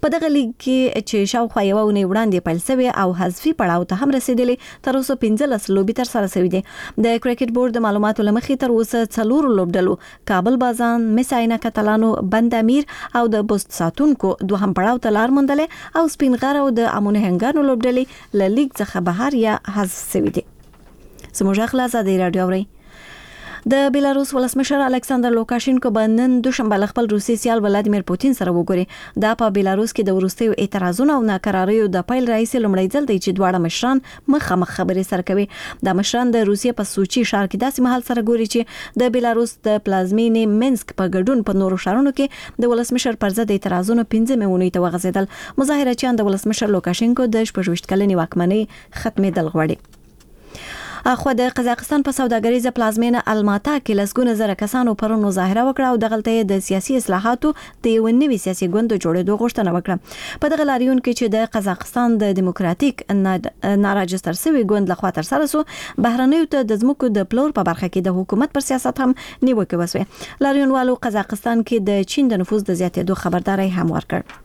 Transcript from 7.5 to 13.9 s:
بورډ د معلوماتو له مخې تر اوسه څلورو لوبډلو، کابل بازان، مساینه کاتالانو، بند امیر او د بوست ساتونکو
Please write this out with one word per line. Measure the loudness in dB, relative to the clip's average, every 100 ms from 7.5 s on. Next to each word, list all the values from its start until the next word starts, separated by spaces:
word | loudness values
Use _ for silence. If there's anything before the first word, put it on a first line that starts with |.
| 0
بورډ | 0 0
د | 0
معلوماتو | 0 0 0 0
له | 0
مخې | 0 -2 2
تر | 2
اوسه | 2 0 -2 -2
څلورو | 2 2 4 2
لوبډلو، | 2 2 0 0 -6 -20 -2
کابل | 0 2 2 0
بازان، | 0 0 0 2 2
مساینه | 2 0 0 0 -2
کاتالانو، | 0 2 2 2 0 0 2
بند | 2 2
امیر | 2 2 0 -8 -6 0
او | 2 2
د | 0
بوست | -2 -4 -4
ساتونکو | -4